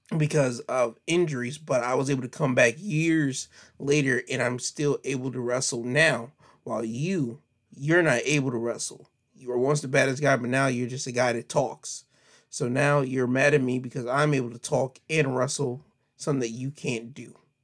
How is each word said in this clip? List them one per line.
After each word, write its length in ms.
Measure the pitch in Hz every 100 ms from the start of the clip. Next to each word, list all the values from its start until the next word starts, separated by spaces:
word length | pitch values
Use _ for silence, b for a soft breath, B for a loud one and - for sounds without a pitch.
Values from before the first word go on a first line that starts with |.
| - 165
because 420 | 151 156 131 117
of 360 | - 127 117 113 -
injuries, 520 | 170 165 131 120 147
but 260 | - 127
I 100 | 120
was 160 | 131 135
able 140 | 135
to 60 | 120
come 260 | - 135 123
back 200 | 120 147
years 680 | 208 151 165 160 143 131 - B B B
later 460 | 135 147 135 120 -
and 100 | 131
I'm 160 | 123 123
still 420 | - - 147 131
able 280 | 131 135 131
to 80 | 127
wrestle 440 | 120 123 - 123
now, 480 | 120 135 160 117 - _ b b
while 200 | - 110
you, 580 | 113 113 165 190 120 113 _ _ _
you're 320 | 139 143 170
not 200 | 165 120 123
able 240 | 147 135
to 60 | 120
wrestle. 520 | 117 113 - - - _ _ -
You 140 | 123
were 80 | 123
once 240 | 131 147
the 60 | 135
baddest 340 | 139 135 131
guy, 140 | 143 135
but 140 | 120
now 180 | 135 135
you're 200 | 123 123
just 160 | 127 135
a 60 |
guy 220 | 123 123
that 140 | 120 -
talks. 580 | 151 123 - - - - b b b b
So 180 | - 123
now 340 | 127 143 143
you're 260 | 135 131 123
mad 260 | 127 143
at 80 | 143
me 160 | 127 127
because 300 | 127 127 120
I'm 260 | 135 151
able 160 | 139 120
to 80 | 120
talk 420 | - 131 131 - -
and 280 | 156 135 127
wrestle, 480 | 131 - 135 127 - _ _ -
something 240 | - 139
that 80 | 120
you 220 | 113 135
can't 420 | 143 160 117 117
do." 220 | - 117 - _ _